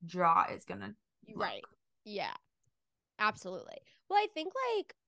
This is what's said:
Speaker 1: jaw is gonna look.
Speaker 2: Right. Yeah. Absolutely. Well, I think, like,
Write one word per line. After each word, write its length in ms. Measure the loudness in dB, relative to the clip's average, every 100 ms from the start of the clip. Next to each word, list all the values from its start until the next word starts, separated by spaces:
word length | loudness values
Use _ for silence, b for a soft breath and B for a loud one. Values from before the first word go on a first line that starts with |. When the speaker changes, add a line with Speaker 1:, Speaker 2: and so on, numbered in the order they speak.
| -8
Speaker 1:
jaw 420 | 2 6 6 4
is 140 | 0 -8
gonna 300 | -8 -8 -12 _ _ -12 -4
look. 200 | -4 -4
Speaker 2:
Right. 120 | -12 _ _ _
Yeah. 320 | -10 -6 -4 -6 _ _ _ _ _ _ _ 0
Absolutely. 580 | 2 2 -6 -8 -10 -14 _ b 0
Well, 140 | 2
I 40 | 2
think, 200 | 0 -4 -2 0 0
like, 200 | -2 -10